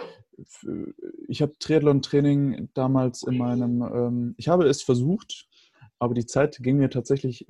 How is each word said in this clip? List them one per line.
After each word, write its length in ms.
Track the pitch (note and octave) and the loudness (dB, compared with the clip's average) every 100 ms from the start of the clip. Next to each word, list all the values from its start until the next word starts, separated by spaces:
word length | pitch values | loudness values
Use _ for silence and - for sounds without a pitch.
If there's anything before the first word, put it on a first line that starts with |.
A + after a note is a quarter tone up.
| - - _ - | -18 -18 _ -20
f-, 280 | - - - F2 - - - - - | -20 -16 -10 -8 -10 -12 -16 -14 -8
ich 140 | - | -2
hab 180 | D3 - | -2 -2
Triathlon-Training 1120 | - D#3 D3 C#3 - C#3+ C#3+ C#3+ C#3 - - | 0 2 4 2 2 2 4 4 2 -2 -6
damals 500 | C#3+ C3 C3+ B2+ - | -2 0 2 0 -2
in 140 | B2+ B2+ | -4 -2
meinem, 440 | B2 B2 A#2+ A#2+ | 0 0 0 -2
ähm, 540 | A#2+ A#2+ A#2+ A#2+ A#2+ - | -2 -2 -2 -2 -4 -4
ich 100 | D#3 | 2
habe 180 | F3+ C#3+ | 4 4
es 160 | C#3 | 2
versucht, 680 | - B2 C3+ G#3 - - - _ _ _ G#2+ - | 2 2 2 -2 -6 -18 -18 _ _ _ -20 -6
aber 140 | A#2+ A#2+ | -2 -2
die 100 | A2+ | -2
Zeit 320 | C3+ D3 C#3 | 0 0 0
ging 160 | B2+ C#3 | 0 2
mir 120 | C3 | 2
tatsächlich 560 | B2+ - C#3 C3 A#2+ | 0 -2 -2 -2 -8